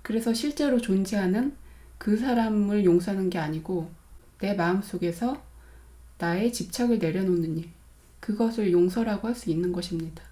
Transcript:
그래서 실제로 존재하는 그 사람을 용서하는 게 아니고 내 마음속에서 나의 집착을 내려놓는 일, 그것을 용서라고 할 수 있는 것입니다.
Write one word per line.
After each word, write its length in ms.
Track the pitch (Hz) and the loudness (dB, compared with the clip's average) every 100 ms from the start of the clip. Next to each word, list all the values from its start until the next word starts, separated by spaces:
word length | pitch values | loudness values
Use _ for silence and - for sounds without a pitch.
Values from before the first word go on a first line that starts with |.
그래서 320 | - 226 233 | -2 -2 0
실제로 480 | 226 294 294 294 247 | 0 -2 0 2 2
존재하는 720 | 233 190 190 208 180 208 269 - - - - - | 2 0 0 0 2 2 0 -4 -20 -20 -20 -8
그 180 | - 214 | 0 0
사람을 680 | 262 240 226 214 202 208 | 2 2 2 2 2 4
용서하는 460 | 185 175 190 196 185 | 6 4 2 -2 -2
게 80 | 180 | -2
아니고 540 | 151 156 156 180 165 - - - - - | -4 -6 -4 -6 -6 -14 -20 -20 -20 -8
내 160 | 196 | -4
마음속에서 840 | 196 170 190 202 175 175 170 240 285 - - - - - - - - | 0 2 0 -2 -4 -4 -2 -4 -4 -12 -20 -20 -20 -20 -20 -20 -6
나의 340 | 170 175 233 | -2 0 0
집착을 460 | 233 180 - 240 233 | -2 -8 -2 2 2
내려놓는 640 | 160 185 190 175 165 160 | 2 0 2 2 0 -4
일, 100 | 165 - - - - - | -8 -18 -20 -20 -20 -12
그것을 520 | - 208 226 226 202 | -6 0 0 2 2
용서라고 560 | 175 180 226 226 202 226 | 4 4 2 -2 -2 -4
할 80 | |
수 160 | 240 190 | -4 -2
있는 200 | 160 180 | -2 0
것입니다. 520 | 180 175 165 160 - - | -4 -4 -6 -8 -12 -20